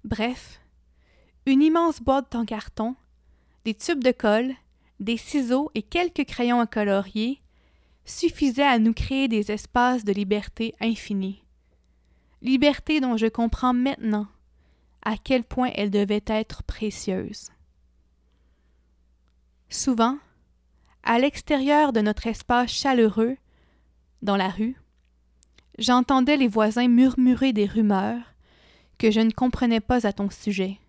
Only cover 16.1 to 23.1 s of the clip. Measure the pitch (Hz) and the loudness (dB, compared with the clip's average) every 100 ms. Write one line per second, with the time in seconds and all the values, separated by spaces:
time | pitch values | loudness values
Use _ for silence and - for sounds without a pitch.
16.1 | 208 - 214 220 - - - 214 - - | -2 -2 -4 -4 -12 -12 -6 -6 -6 -6
17.1 | 190 - 208 - _ _ _ _ _ _ | -6 -6 -12 -18 _ _ _ _ _ _
18.1 | _ _ _ _ _ _ _ _ _ _ | _ _ _ _ _ _ _ _ _ _
19.1 | _ _ _ _ _ _ - - 233 226 | _ _ _ _ _ _ -6 -2 2 0
20.1 | 285 _ _ _ _ _ _ _ _ - | 0 _ _ _ _ _ _ _ _ -2
21.1 | 233 277 - - 294 269 294 294 226 208 | 2 0 -2 -2 0 2 4 4 2 0
22.1 | 208 233 214 - 247 247 - 277 254 220 | -2 -6 -8 -2 0 0 -2 0 4 4